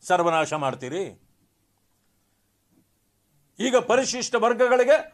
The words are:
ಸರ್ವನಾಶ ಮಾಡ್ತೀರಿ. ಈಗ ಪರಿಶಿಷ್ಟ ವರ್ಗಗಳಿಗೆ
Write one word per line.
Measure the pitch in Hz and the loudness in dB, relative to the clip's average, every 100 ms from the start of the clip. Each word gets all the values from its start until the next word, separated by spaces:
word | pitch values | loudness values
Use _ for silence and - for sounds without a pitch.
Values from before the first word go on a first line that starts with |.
| - | -2
ಸರ್ವನಾಶ | 180 170 160 151 | 0 2 0 -2
ಮಾಡ್ತೀರಿ. | 156 139 127 127 165 175 90 _ _ _ _ _ _ _ _ _ _ _ _ _ _ _ _ _ _ _ _ _ _ _ - | -4 -4 -6 -8 -8 -10 -12 _ _ _ _ _ _ _ _ _ _ _ _ _ _ _ _ _ _ _ _ _ _ _ -8
ಈಗ | 240 247 | 0 0
ಪರಿಶಿಷ್ಟ | 240 247 262 247 - 233 | 2 0 0 -6 -4 0
ವರ್ಗಗಳಿಗೆ | 226 233 247 254 247 311 - | 0 2 2 4 4 2 0